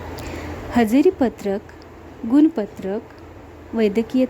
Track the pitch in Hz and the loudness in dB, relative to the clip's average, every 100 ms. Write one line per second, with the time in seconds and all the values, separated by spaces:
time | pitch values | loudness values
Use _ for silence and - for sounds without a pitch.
0 | - - - - - - - 240 214 262 | -12 -12 -12 -10 -10 -12 -2 0 2 4
1 | 370 370 226 - 202 196 - - - - | 4 2 -2 -2 -4 -6 -8 -20 -20 -20
2 | - - 226 285 320 320 302 - 190 214 | -20 -12 0 4 4 2 -8 -8 -8 -8
3 | - - - - - - - 226 214 202 | -10 -20 -20 -20 -20 -20 -8 0 0 0
4 | 226 254 | 0 0